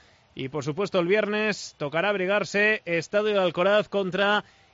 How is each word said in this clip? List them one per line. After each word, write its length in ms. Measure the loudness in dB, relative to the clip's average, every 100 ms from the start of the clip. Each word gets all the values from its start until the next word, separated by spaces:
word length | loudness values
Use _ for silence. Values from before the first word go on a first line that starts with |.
| -20 _ _
Y 140 | -10 -8
por 160 | -6
supuesto 340 | -6 -4 -2 0
el 80 | 2
viernes 680 | 2 0 0 -2 -4 -8 -8
tocará 300 | -6 -2 0
abrigarse 760 | 0 0 0 0 2 2 2
Estadio 500 | -2 -4 0 0 2
de 40 | 2
Alcoraz 480 | 2 2 2 2 2
contra 560 | -2 -2 0 2 0 -2 -14 _